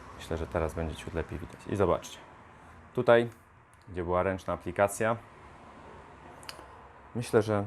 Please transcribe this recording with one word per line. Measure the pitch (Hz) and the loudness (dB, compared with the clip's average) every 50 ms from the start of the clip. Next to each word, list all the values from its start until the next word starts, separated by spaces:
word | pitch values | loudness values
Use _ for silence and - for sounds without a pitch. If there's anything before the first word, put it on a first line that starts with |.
| - - - | -16 -18 -16
myślę, | - - - 82 | -16 -8 -6 -4
że | 80 82 | -4 -4
teraz | - - 85 82 78 80 | -2 0 0 0 0 -2
będzie | 82 82 78 73 | -4 -4 -4 -6
ciut | - - - 82 | -8 -10 -6 -4
lepiej | 82 78 - - - | -4 -4 -4 -8 -10
widać. | - - - - - - | -10 -12 -14 -14 -6 -4
I | - | 2
zobaczcie. | 98 95 85 76 - - - - - - - - - - - - - - - - - - - - | 4 4 4 4 2 0 -6 -16 -18 -18 -20 -20 -20 -20 -20 -20 -20 -20 -20 -20 -20 -20 -6 -4
Tutaj, | 127 120 120 117 117 120 117 - - - - - - - - - - - 107 | 2 6 8 8 8 6 4 -4 -12 -20 -20 -20 -20 -20 -20 -20 -20 -16 -8
gdzie | 87 90 85 | -6 -4 0
była | 90 90 90 | 2 2 4
ręczna | 92 95 95 92 - 92 87 | 4 2 0 0 -2 -4 -6
aplikacja, | - - 92 87 - 101 101 - - 110 110 117 107 - - - - - - - - - - - - - - - - - - - - - - - - - - - - - - - - - - - - - - - | -4 -6 -4 2 2 2 2 4 2 2 2 0 0 -4 -12 -20 -20 -20 -20 -20 -20 -20 -20 -20 -18 -18 -18 -18 -18 -18 -20 -20 -20 -20 -20 -18 -16 -16 -16 -16 -16 -18 -18 -20 -20 -20 -20 -20 -20 -18 -10 -8
myślę, | 117 117 - 123 110 | -8 -2 4 4 4
że | 104 107 107 101 104 | 4 4 2 0 0